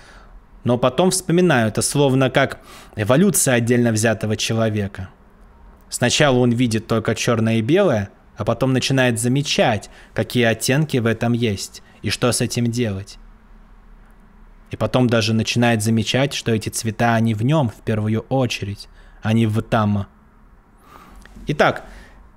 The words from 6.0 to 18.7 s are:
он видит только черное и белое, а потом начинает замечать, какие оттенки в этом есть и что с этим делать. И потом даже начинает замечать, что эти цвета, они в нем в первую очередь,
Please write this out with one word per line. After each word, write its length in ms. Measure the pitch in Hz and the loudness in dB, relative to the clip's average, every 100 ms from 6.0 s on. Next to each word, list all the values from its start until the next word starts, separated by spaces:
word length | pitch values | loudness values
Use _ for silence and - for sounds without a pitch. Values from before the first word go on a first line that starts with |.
| 123 - 147 123 | 0 2 4 4
он 140 | 123 | 2
видит 360 | 117 123 107 - | 2 0 -2 -2
только 280 | 113 104 110 | -2 -2 -2
черное 420 | - 113 110 113 | 0 0 0 0
и 40 | |
белое, 480 | 113 180 196 113 98 - - - | 2 2 2 0 -4 -10 -20 -6
а 80 | 110 | -4
потом 280 | 113 131 | 0 0
начинает 460 | 127 - 131 127 110 | 0 0 0 0 0
замечать, 680 | 123 135 147 - 160 104 - - - | 0 0 0 0 0 0 -6 -20 -10
какие 320 | - 110 123 117 | -6 -4 0 0
оттенки 520 | 110 - 135 156 135 | 0 0 0 0 0
в 100 | 113 | 0
этом 260 | 110 120 | 0 -2
есть 480 | 120 117 98 - - - - | 0 -2 -2 -8 -16 -20 -10
и 80 | 101 | -6
что 200 | - 123 | -2 -2
с 100 | 110 | 0
этим 300 | 120 - 120 | -2 -2 -2
делать. 460 | 117 117 98 101 - - - - - - - - - - - - - - - - | -2 -4 -4 -10 -18 -20 -20 -20 -20 -20 -20 -20 -20 -20 -20 -20 -20 -20 -20 -16
И 60 | - | -6
потом 320 | 110 127 123 | -2 2 2
даже 260 | 117 107 | 2 0
начинает 500 | 110 110 117 120 113 | 0 0 0 2 2
замечать, 500 | 110 113 104 127 - | 0 0 0 -2 -2
что 180 | - - | -4 -2
эти 180 | 110 110 | -2 -4
цвета, 460 | - 113 104 117 113 | -6 -6 -2 0 2
они 180 | 113 | 0
в 100 | 104 | 0
нем 260 | 120 160 123 | 0 2 0
в 120 | - | -4
первую 380 | - 107 107 110 - | -4 -2 -2 -4 -2
очередь, 580 | 135 123 - 110 | -2 -2 -4 -8